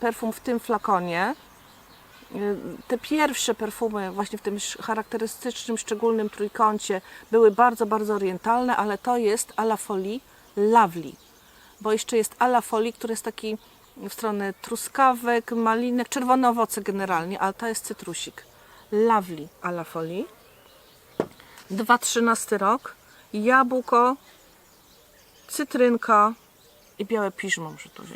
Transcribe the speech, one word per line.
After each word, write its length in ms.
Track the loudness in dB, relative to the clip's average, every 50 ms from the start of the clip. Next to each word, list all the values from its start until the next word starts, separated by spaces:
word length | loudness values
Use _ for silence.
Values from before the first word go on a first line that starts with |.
perfum 320 | -4 -4 -4 -4 -4 -6 -6
w 80 | -6
tym 200 | -4 -4 -4 -2
flakonie. 760 | -2 -2 -2 -2 0 0 0 0 0 -2 -2 0 -2 -2 -4 -6 -12 -20 -20 -20 -20 -20 -20 -20 -20 -20 -20 -20 -20 -20 -20 -20 -18 -14 -8 -6 -4 -4 -4 -4 -6 -10 -12 -12 -8 -6
Te 100 | -6 -6
pierwsze 560 | -4 -2 0 0 0 0 0 -2 -2 -4 -2
perfumy 560 | -2 -4 -8 -4 -4 -4 -4 -2 -4 -6 -6
właśnie 280 | -4 -6 -6 -6 -8 -8
w 40 | -6
tym 140 | -6 -6
sz-, 260 | -6 -6 -10 -10 -8 -6
charakterystycznym, 960 | -6 -4 -6 -6 -6 -6 -6 -6 -6 -8 -8 -8 -8 -8 -8 -6 -6 -6 -6
szczególnym 520 | -4 -6 -4 -2 0 0 0 0 -2 -4
trójkącie 720 | -4 -6 -6 -4 0 2 2 2 2 0 -2 -4 -4 -4 -6 -10 -20 -20 -4 2
były 200 | 6 8 8 8
bardzo, 360 | 8 8 6 4 4 2 0
bardzo 280 | 0 0 0 0 0 -2
orientalne, 640 | 0 0 -2 -2 -2 0 2 2 2 2 0 0
ale 220 | 0 0 -2 -2 -2
to 180 | -2 0 0
jest 360 | 2 2 2 0 0 -2 -6 -4
à 60 | -2 0
la 140 | 0 0
folie 440 | -2 -4 -4 -4 -4 -4 -4 -6 -8 -10 _ -20 -20 -20 -8 -2
Lovely. 720 | 2 4 6 6 6 6 4 2 -4 -10 -12 -14 -18 _ _ _ _ _ _ _ -20 -20 -20 _ -8
Bo 120 | -2 0 0
jeszcze 240 | 0 0 0 0
jest 200 | 0 0 0 0 0
Ala 220 | 2 2 2 2
Folie, 320 | 0 0 -2 -2 -2 -2 -4
który 200 | -6 -6 -6 -6
jest 120 | -6 -8
taki 340 | -10 -10 -8 -8 -8 -8 -8 -10 -16 _ _ _ _ -18
w 160 | -16 -14 -14 -10
stronę 420 | -6 -4 -4 -2 -2 -4 -4 -6 -8 -8
truskawek, 880 | -8 -8 -6 -8 -4 0 4 4 4 4 2 0 0 0 0 0 -2 -2
malinek, 560 | 0 2 2 2 2 0 0 0 -2 -2 -2
czerwone 400 | -4 -2 2 2 4 4 4 4
owoce 320 | 2 2 0 -2 -2 -4 -6
generalnie, 580 | -4 -4 -2 -2 0 -2 -2 -2 -4 -4 -2
ale 140 | -2 -2 -2
to 120 | -4 -6
jest 180 | -6 -6 -6 -8
cytrusik. 600 | -10 -12 -12 -12 -12 -10 -10 -10 -12 -14 -16 -20 -20 _ -20 -20 -20 -20 -20 -10 -2 0
Lovely 560 | 2 4 4 4 2 0 -2 -8 -12 -12 -14 -14 _ -8
Ala 220 | -6 -6 -6 -8
Folie. 400 | -8 -8 -6 -6 -6 -6 -8 -8 -10 -12 -20 -20 _ _ _ -20 -20 -20 -20 _ _ -20 _ _ _ -6 -6 -6 -6 -8 -20 -20 -20 -20 -20 -14 -8
Dwa 280 | -6 -2 2 4 4 4
trzynasty 600 | 2 0 0 2 2 2 2 0 0 -2 -2 0
rok. 360 | 2 2 2 0 -2 -8 -18 -20 _ _ -20 -20 -16 _ -6
Jabłko, 840 | -2 2 4 6 6 4 4 0 -2 0 2 4 4 6 4 2 -2 _ -18 -20 -20 _ _ _ _ _ _ _ _ _ _ _ -20 _ _ _ _ _ _ _ _ -18 -10
cytrynka 840 | -8 -8 -6 -2 2 4 4 4 4 2 2 4 6 6 6 4 2 -2 _ _ _ _ _ _ _ _ _ _ _ -12
i 60 | -6
białe 260 | -4 -2 -2 -2 -2 -4
piżmo. 380 | -6 -6 -6 -6 -6 -6 -8
Może 180 | -12 -16 -18 -20
tu 140 | -20 -20 -20 -20 -18